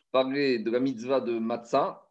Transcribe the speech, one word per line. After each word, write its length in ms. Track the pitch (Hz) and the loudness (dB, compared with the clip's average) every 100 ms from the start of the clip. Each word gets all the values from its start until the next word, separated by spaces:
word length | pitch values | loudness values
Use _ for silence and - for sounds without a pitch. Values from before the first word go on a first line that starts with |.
| _ | _
parlé 480 | 127 131 139 139 120 | 0 2 2 2 2
de 120 | 110 | 0
la 100 | 123 | 0
mitzvah 400 | 135 113 120 135 | 0 -4 -2 -2
de 180 | 117 113 | 0 -2
matzah, 680 | 113 117 - 139 185 - - | -2 -4 -2 0 0 -4 -16